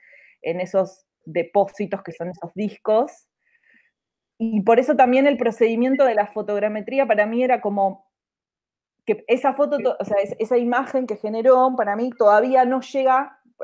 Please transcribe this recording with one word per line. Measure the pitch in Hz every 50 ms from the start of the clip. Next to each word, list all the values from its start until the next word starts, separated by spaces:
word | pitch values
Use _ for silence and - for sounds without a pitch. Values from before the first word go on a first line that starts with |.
| _ _ - _ _ _ _ _ -
en | 156 170 180
esos | 185 180 - 190 190 185 - - _ _ _ _ _
depósitos | 160 156 175 165 170 - 202 190 196 - - 208 - 196 190 -
que | - 165
son | - 202 180
esos | 175 - 170 170 -
discos. | 190 214 202 202 - - 220 214 220 262 302 - - _ _ _ _ _ _ _ _ _ _ _ _ _ _ _ _ _ _ _ _ _ _ _
Y | - 226 226 220 208
por | 190 220 233 233
eso | 254 285 294
también | 233 262 247 247 262 269
el | 285 277
procedimiento | 233 240 233 - - 240 226 226 226 240 262 269 277 277
de | 254 226
la | 208 208
fotogrametría | 202 - 214 202 208 208 202 208 214 214 214 208 247 254 269 269
para | 226 220 208 208
mí | 214 226 240
era | 247 247 247 233
como | 240 214 202 202 196 196 190 - _ _ _ _ _ _ _ _ _ _ _ _ _ _ _ _ _ _ _ _ _
que | - 208 220 -
esa | - 233 254 - 269 254
foto, | - 285 - 294 277
to-, | 226 254 - -
o | 196
sea, | 190 214 202
es-, | 196 202 - -
esa | 220 214 254
imagen | 240 240 240 240 247 269 - - 262 254
que | 233 214
generó | 208 - 214 220 226 226 262 254 254 254 262 254
para | 240 220 208 202
mí | 220 240 254
todavía | 233 - 220 208 208 214 233 254 262 262 254
no | 247 262 262
llega, | 247 - - 269 262 262 254 262 277 - - _ _ _ _ -